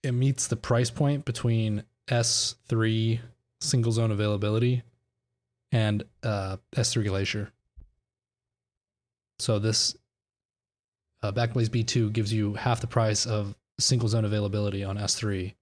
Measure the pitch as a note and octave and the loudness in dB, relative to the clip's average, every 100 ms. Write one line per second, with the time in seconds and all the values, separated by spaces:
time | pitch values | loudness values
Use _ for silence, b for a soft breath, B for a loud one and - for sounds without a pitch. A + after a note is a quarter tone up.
0 | C#3 B2 C3+ C3+ - A#2 - A#2+ A#2+ - | 0 2 2 2 -2 -4 2 2 2 2
1 | C#3+ C#3+ - A#2 A#2+ A#2 A2 G#2 - _ | 0 2 -4 -2 2 2 2 -2 -6 _
2 | - A#2+ A#2 - - - _ A#2 A2 A2 | -2 0 2 0 -2 -6 _ 2 2 2
3 | A2+ A2+ - _ _ _ - B2+ A#2 A2+ | 2 0 -4 _ _ _ 0 2 2 2
4 | A2+ G2+ G#2+ G#2 G#2+ A2 A#2+ B2+ - _ | 0 2 0 0 0 2 2 2 -2 _
5 | _ _ _ _ _ _ _ A#2 G#2+ G#2 | _ _ _ _ _ _ _ 0 2 0
6 | - _ A#2 G#2 F#2+ F#2+ _ - A2 A#2 | -4 _ -4 -2 -4 -6 _ -2 0 0
7 | G#2 F#2+ G2 G#2 G#2 _ _ - - _ | 0 0 -2 -4 -8 _ _ -20 -20 _
8 | _ _ _ _ _ _ _ _ _ _ | _ _ _ _ _ _ _ _ _ _
9 | _ _ _ _ - G#2+ G#2+ G#2+ - - | _ _ _ _ -2 0 2 2 0 -4
10 | _ _ _ _ _ _ _ _ _ _ | _ _ _ _ _ _ _ _ _ _
11 | _ _ G#2 G2 A#2 B2 A2+ A#2+ A2+ B2 | _ _ -6 -2 0 0 0 0 0 2
12 | A2 G#2+ G#2+ A2 G#2 G#2 B2+ A#2 A2+ - | 2 0 0 0 0 0 -2 -2 0 0
13 | A2 G#2+ - G#2+ G2+ - _ - - B2+ | 2 0 0 -2 -4 -10 _ -2 0 2
14 | A2 A2+ G#2+ G#2+ G#2 G#2 G#2 G2 G2 G2+ | 2 2 2 0 0 0 -2 -2 -4 -4
15 | G2+ - G#2+ G2 F#2 - | -2 -2 -2 -2 -6 -10